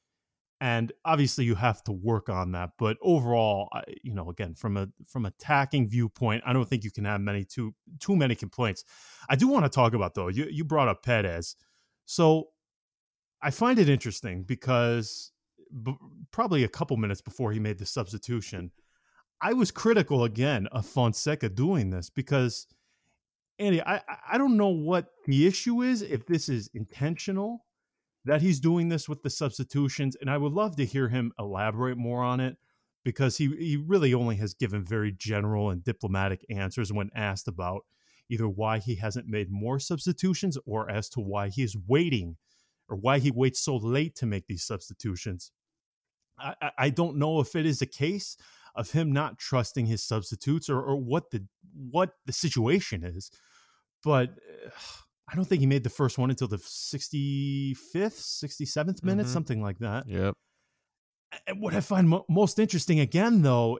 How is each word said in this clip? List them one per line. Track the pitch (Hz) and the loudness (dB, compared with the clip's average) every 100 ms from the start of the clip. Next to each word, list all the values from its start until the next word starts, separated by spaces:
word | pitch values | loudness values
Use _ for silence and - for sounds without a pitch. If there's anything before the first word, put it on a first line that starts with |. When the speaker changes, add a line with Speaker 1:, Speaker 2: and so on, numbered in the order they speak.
| _ _ _ _ _ - | _ _ _ _ _ -6
Speaker 1:
And | 131 117 113 - 156 | 0 0 -2 -4 0
obviously | 160 135 - 120 | 2 2 2 0
you | 101 | 2
have | 120 107 - | 0 0 -4
to | |
work | 95 104 113 - | -4 -2 -2 -2
on | 92 90 | -4 -2
that. | 90 90 - | -4 -6 -2
But | 110 110 | -2 0
overall, | - 170 120 120 110 101 101 | 2 2 4 2 4 2 -2
I, | - - - | -8 -10 -12
you | - | -8
know, | 101 85 | -6 -6
again, | 87 95 82 | -6 -8 -6
from | 113 101 | -4 -2
a, | 98 - - | -4 -8 -10
from | 131 104 | -6 -6
attacking | - - 147 135 143 113 | -4 0 2 2 2 2
viewpoint, | 120 117 - 120 110 127 | 2 0 0 0 0 2
I | |
don't | 127 120 | 0 2
think | 123 | -2
you | 104 | -4
can | - 101 | -4 -2
have | 104 | -2
many | 101 101 95 | -2 -2 -4
too, | - 110 - - 160 | -6 -6 -8 -18 -8
too | - | 0
many | 196 135 117 | 2 4 0
complaints. | 101 - 117 92 - - - - - | -4 -2 -2 -2 -10 -20 -20 -12 0
I | 131 | 4
do | 247 | 6
wanna | 277 151 | 6 4
talk | - 117 | 4 4
about, | 113 92 - | 4 0 -2
though, | 90 | -2
you, | 98 151 | -2 -2
you | 147 160 | -4 0
brought | 156 127 | 2 2
up | 98 | 2
Perez. | - 117 98 85 82 - _ _ _ _ | 2 2 2 -2 -8 -12 _ _ _ _
So | - - 160 160 156 _ _ _ _ _ _ _ _ _ | -6 4 6 6 2 _ _ _ _ _ _ _ _ _
I | 147 | -4
find | 135 233 247 | 2 4 6
it | 156 | 6
interesting | 135 117 - 110 90 | 6 0 -8 -8 -8
because | 92 123 - 123 120 117 107 - - _ _ _ - 135 | -6 -4 0 2 4 0 -2 -10 -16 _ _ _ -18 -10
b-, | 117 139 - - 160 | -8 -8 -12 -20 -10
probably | - 226 165 117 | -4 0 2 2
a | |
couple | - 160 123 | 0 -2 0
minutes | 107 98 | 0 -4
before | - - 113 | -8 -4 -2
he | 110 | -2
made | 107 95 | -2 -4
the | 101 | -6
substitution, | - 95 104 - 120 - 95 87 _ _ _ _ _ _ - | -6 -6 -8 -6 -6 -6 -10 -10 _ _ _ _ _ _ -4
I | 175 | 0
was | 254 202 | 2 0
critical | - 220 220 156 135 117 | 2 4 4 4 2 2
again | 107 135 127 95 | 2 0 0 -2
of | 113 - | -4 -4
Fonseca | - 120 110 - 151 113 | 2 2 2 -2 -2 -2
doing | 98 151 185 98 | 0 2 2 0
this | 92 87 | -2 -6
because, | - 123 139 123 - - _ _ _ _ _ _ _ _ - | -6 0 2 2 -2 -12 _ _ _ _ _ _ _ _ -2
Andy, | 202 170 | 2 2
I, | - 196 | 2 -2
I, | - - 131 | -4 -12 -2
I | 220 | 2
don't | 277 220 | 4 6
know | 202 | 4
what | 170 151 180 - _ - | 2 2 0 0 _ 2
the | 135 165 | 6 6
issue | 190 - 240 | 4 0 0
is, | 247 247 | 2 0
if | 202 131 - | -2 -4 0
this | 170 - | -2 0
is | 123 104 | -4 -4
intentional | 117 - - 147 165 - 190 208 233 _ _ _ _ _ _ 123 | -10 -10 -2 -2 -2 -4 -2 -4 -6 _ _ _ _ _ _ 0
that | 147 | 4
he's | 180 147 | 4 4
doing | 160 175 170 | 4 4 2
this | 165 - | 0 -4
with | 147 | -6
the | 139 | -6
substitutions, | - 143 - 131 139 139 - 139 127 | -2 -4 -4 -4 0 0 0 -2 -2
and | 139 | -2
I | 143 | 0
would | 147 | 0
love | 165 214 147 | 0 0 0
to | 135 | -2
hear | 135 127 | 0 0
him | 123 117 - | 0 -2 -4
elaborate | 101 95 107 107 127 123 | -6 -2 -2 0 -2 -2
more | 120 120 | -4 -2
on | 123 127 | 0 0
it | 131 - _ _ _ _ 131 | -2 -4 _ _ _ _ -6
because | - 135 - | 0 0 2
he, | 143 151 | 0 0
he | 165 147 | -2 -2
really | 156 196 143 | 2 4 4
only | 123 120 104 | 4 2 0
has | 107 | -4
given | - 113 104 | -4 -2 -2
very | 90 110 104 | -2 -2 -2
general | 92 107 107 104 107 104 | -4 -4 -2 0 0 0
and | 90 | -2
diplomatic | 87 - - 95 95 95 - | -4 -4 -2 0 0 -2 -6
answers | 101 95 110 104 | -6 -4 -4 -4
when | 104 101 113 | -4 -6 -4
asked | 104 95 - | -4 -4 -6
about | 85 87 95 - _ _ _ - | -6 -6 -6 -10 _ _ _ -6
either | 117 113 | -2 -2
why | 95 110 110 | -2 -2 -2
he | 104 101 | -2 -4
hasn't | 110 113 113 | -4 -6 -4
made | 107 95 | -4 -4
more | 98 110 139 | -4 -4 -4
substitutions | - 165 - 170 185 175 196 135 - | -4 -4 -2 0 0 0 -2 -4 -4
or | 107 107 | -4 -2
as | 104 104 | -4 -4
to | 123 | -6
why | 98 101 101 | -4 -2 -2
he | 98 | -2
is | 123 104 92 | -4 -4 2
waiting | 139 175 123 87 82 _ _ _ _ - | 2 2 0 -4 -10 _ _ _ _ -12
or | 98 | -2
why | 113 143 | 2 2
he | 139 | 2
waits | 120 127 127 | 2 2 0
so | - 131 | -2 -2
late | 110 131 160 - | 0 0 -2 -2
to | 117 | -2
make | 101 - | -2 -4
these | 90 - | -8 -6
substitutions. | 104 - - 107 90 - 90 - _ _ _ _ _ _ _ _ - | -8 -10 -10 -6 -6 -6 -10 -12 _ _ _ _ _ _ _ _ -14
I, | 139 - | -12 -8
I, | 147 - | -6 0
I | 135 | 0
don't | 143 170 143 | 2 0 0
know | 147 160 | 0 2
if | 139 170 | 0 0
it | 156 | 0
is | 131 | 0
a | 127 | -2
case | - 147 202 - - - - - - | -2 -2 -2 -8 -14 -20 -20 -14 -8
of | 110 | -2
him | 156 160 | 0 2
not | 139 151 - | 0 -2 -6
trusting | - 131 110 - 113 | -2 0 0 -2 -2
his | 113 | -2
substitutes | - 110 101 110 - 160 - | -2 -4 -4 -6 -2 -2 0
or, | 131 | -2
or | 135 139 | 0 -2
what | 123 156 - | -2 -4 -2
the, | 113 95 _ - | -8 -8 _ -20
what | 151 131 143 185 - - | -16 -4 0 0 -2 -8
the | |
situation | - 160 127 113 190 - 92 87 | -4 -2 0 2 2 0 -6 -6
is, | 87 - _ _ _ _ _ _ _ | -10 -12 _ _ _ _ _ _ _
but, | 151 139 127 - - 80 - | 2 2 2 -4 -20 -20 -18
uh, | - - - _ _ - | -18 -18 -20 _ _ -8
I | 165 | -4
don't | 185 | 0
think | 180 | 4
he | 135 | 4
made | 139 | 4
the | 120 | 0
first | - 131 - | 0 0 0
one | 127 | 0
until | 127 123 | 0 -2
the | 101 | -4
sixty-fifth, | - - - 143 - 147 139 139 139 139 135 131 - 170 208 - | -8 -12 -8 -8 -6 -4 -2 -2 -2 -2 -4 -6 -6 -4 -4 -4
sixty-seventh | - - - - 151 - 156 190 | -10 -8 -8 -8 -6 -2 -2 -2
minute, | 185 196 123 | 0 0 0
Speaker 2:
Mm-hmm. | |
Speaker 1:
something | 127 156 113 | -2 -2 -2
like | 104 92 | -4 -4
that. | 113 110 135 | -4 -4 -4
Speaker 2:
Yep. | 95 95 - _ _ _ _ _ _ _ _ _ - - | -2 -2 -2 _ _ _ _ _ _ _ _ _ -14 -10
Speaker 1:
And | 190 | -6
what | 208 196 | -4 -2
I | |
find | - 190 170 | 0 4 6
mo-, | 175 - | 4 2
most | 175 202 - | 2 4 2
interesting | 220 175 - 156 | 0 0 2 4
again, | 127 170 220 226 | 4 4 4 6
though, | 143 123 117 123 | 6 6 4 2